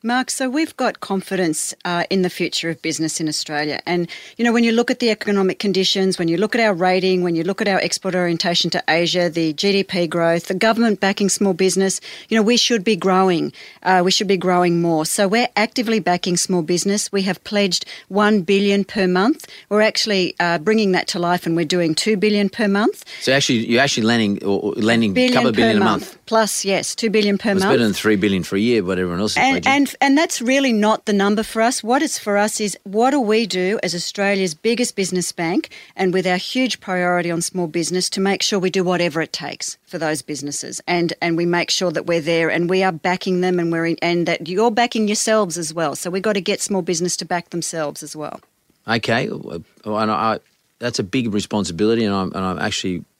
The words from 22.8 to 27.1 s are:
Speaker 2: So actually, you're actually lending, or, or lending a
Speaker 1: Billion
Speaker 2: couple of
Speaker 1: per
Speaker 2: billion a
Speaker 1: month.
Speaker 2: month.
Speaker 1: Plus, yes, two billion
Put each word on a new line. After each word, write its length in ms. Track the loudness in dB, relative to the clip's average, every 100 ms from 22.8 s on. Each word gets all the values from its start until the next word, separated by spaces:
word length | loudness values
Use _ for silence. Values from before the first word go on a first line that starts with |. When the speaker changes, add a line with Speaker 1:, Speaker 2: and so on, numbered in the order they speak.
| 2 -2 -14 -6
Speaker 2:
So 100 | 0
actually, 360 | 2 2 0 2
you're 140 | 2
actually 220 | 2 2
lending, 400 | 2 2 2 0
or, 160 | 0 0
or 80 | 0
lending 380 | 0 2 2 2
a 20 |
Speaker 1:
Billion 200 | 2 2
Speaker 2:
couple 140 | 4 2
of 80 | 2
Speaker 1:
per 60 |
Speaker 2:
billion 160 | 4 4
a 80 | 2
Speaker 1:
month. 220 | 0 -4
Speaker 2:
month. 180 | -18 0
Speaker 1:
Plus, 400 | 2 2 -2 -2
yes, 280 | -2 -2
two 160 | -4
billion 280 | 0